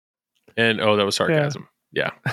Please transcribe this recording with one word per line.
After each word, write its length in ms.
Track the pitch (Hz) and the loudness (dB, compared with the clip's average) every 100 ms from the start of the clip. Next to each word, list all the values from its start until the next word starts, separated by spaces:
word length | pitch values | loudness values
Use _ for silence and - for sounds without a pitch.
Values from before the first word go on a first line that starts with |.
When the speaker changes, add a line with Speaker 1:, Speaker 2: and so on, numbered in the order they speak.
| _ _ _ _ _ - | _ _ _ _ _ -2
Speaker 1:
and, 240 | 113 110 | 0 2
oh, 160 | 107 104 | 2 2
that 80 | |
was 120 | 101 - | 2 0
Speaker 2:
Yeah. 80 | - | 0
Speaker 1:
sarcasm. 420 | 156 147 131 - _ _ | 0 0 -4 -14 _ _
Yeah, 160 | - - - - | -6 -6 -6 -10